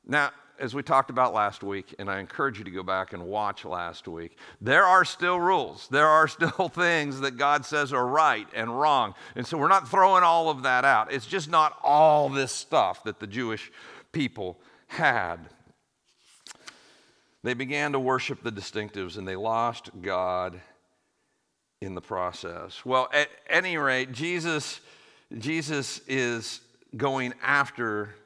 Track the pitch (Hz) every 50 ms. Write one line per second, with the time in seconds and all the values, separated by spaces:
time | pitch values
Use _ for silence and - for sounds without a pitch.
0 | _ - 135 147 143 135 - - _ _ _ - 135 117 120 143 139 - 147 135
1 | 135 - 127 123 127 123 110 110 104 101 92 - 101 98 98 98 92 - - -
2 | 101 101 95 98 95 - - - 143 139 113 101 101 95 90 95 90 95 95 95
3 | 92 - - 87 87 87 101 107 104 101 101 - - - 90 87 87 85 82 -
4 | - 95 82 82 85 85 _ _ - - - _ 104 117 139 165 196 180 185 185
5 | 175 - - - 175 180 180 175 170 180 190 165 127 85 73 - - - 131 143
6 | 151 156 156 160 156 151 - - 170 160 - - 185 160 - 165 180 170 170 160
7 | 147 143 135 135 135 139 123 120 143 143 147 147 131 - 151 147 143 127 143 127
8 | 123 123 135 156 160 147 120 107 101 - - 110 113 117 117 131 151 156 143 131
9 | 117 101 92 - - - - - 127 - 165 156 139 165 196 190 180 120 202 190
10 | 185 196 190 180 180 170 165 170 165 160 151 131 127 135 127 127 131 139 127 107
11 | 110 - 135 131 - - 180 190 147 151 170 160 156 151 - - - - 143 151
12 | 160 156 151 147 143 139 135 139 135 123 - - - _ 165 139 107 92 90 -
13 | - 110 101 _ 110 101 101 123 127 113 110 104 - - _ - - - - -
14 | - _ - 160 139 120 - - 98 90 87 _ _ _ _ _ _ _ - -
15 | 165 143 123 113 92 87 85 87 85 - - _ _ _ _ _ _ _ _ _
16 | _ _ _ _ _ _ _ _ _ - - _ _ - - _ _ _ _ _
17 | _ _ _ _ _ _ _ _ - 120 123 120 135 127 147 147 147 147 143 135
18 | 127 127 131 127 - - 131 - - 117 107 98 - - - 110 107 101 - 101
19 | 92 87 82 104 92 95 95 92 104 110 113 113 117 120 117 - - - _ 95
20 | 87 98 95 90 92 92 90 92 92 92 87 92 - _ _ _ _ _ _ _
21 | _ _ _ _ _ _ _ _ _ _ _ _ _ _ _ _ 104 95 92 90
22 | 85 - 104 92 90 90 - - - 87 85 85 87 95 - - - 127 127 127
23 | 127 - - 147 147 - - - _ - - 170 180 185 170 156 143 135 127 127
24 | 131 131 123 110 156 170 175 170 160 170 160 151 - - - - _ - - _
25 | _ _ _ _ _ _ - 120 107 143 160 165 147 147 156 143 131 - - -
26 | _ - 131 135 123 120 120 117 110 - - - _ _ _ _ _ _ - 110
27 | 135 139 135 135 127 123 123 - - 131 139 143 139 - - - 120 113 107 104
28 | 104 107 - - _